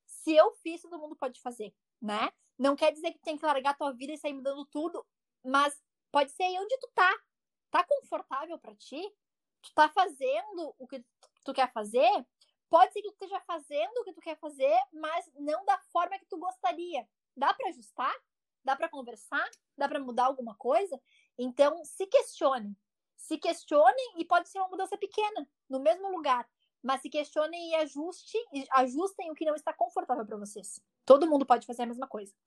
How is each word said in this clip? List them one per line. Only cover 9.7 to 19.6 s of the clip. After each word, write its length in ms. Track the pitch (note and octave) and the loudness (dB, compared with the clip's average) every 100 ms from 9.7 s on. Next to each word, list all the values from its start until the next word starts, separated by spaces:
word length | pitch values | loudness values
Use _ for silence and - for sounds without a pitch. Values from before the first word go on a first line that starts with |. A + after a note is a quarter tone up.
tá 140 | - D4+ | 4 4
fazendo 880 | G4 F4+ C#4+ C4 D#4 G#4+ F4+ D4+ - | 6 0 0 -2 -2 -4 -8 -10 -12
o 80 | B3 | -14
que 160 | C4+ - _ _ _ | -14 -16 _ _ _
tu 100 | - | -6
quer 180 | C4+ B3+ | 0 0
fazer? 380 | A#3 G#3+ A#3 D#4 G4 B3 _ _ _ _ | -2 -2 4 4 4 -2 _ _ _ _
Pode 240 | E4 F#4+ | 8 8
ser 80 | G#4 | 4
que 80 | G4+ | -10
tu 60 | |
esteja 260 | - F#4 F#4+ - | -12 -8 -8 -6
fazendo 500 | E4+ C#4+ C#4+ E4+ A#4+ | -10 -6 -4 -2 -4
o 60 | |
que 80 | G4 | -8
tu 80 | E4 | -10
quer 160 | E4 D#4 | -12 -10
fazer, 380 | D#4 C#4 C4+ E4+ G4+ | -12 0 2 4 2
mas 380 | D#4 D#4 E4+ F4 C#4 | -4 -6 -4 -6 -8
não 260 | D4 D#4 | -4 -2
da 140 | G4 F#4+ - | 0 -2 0
forma 280 | F4 F4+ F#4+ | -2 -2 -4
que 80 | - | -12
tu 100 | F4+ | -8
gostaria. 680 | F4+ F#4 F#4 E4 F4 D4 A3+ _ _ - | -8 -4 -4 -4 -6 -8 -10 _ _ -2
Dá 160 | C#4+ | 0
pra 140 | G4+ A4 | 0 -4
ajustar? 440 | C#4 - - C4 A#4 _ _ _ _ | -8 -12 -6 -4 -4 _ _ _ _
Dá 120 | B3+ C#4+ | -4 -2
pra 120 | E4 | -4
conversar? 580 | C#4+ A#3+ A3 - C#4+ F#4 - | -6 -12 -16 -6 -4 -4 -8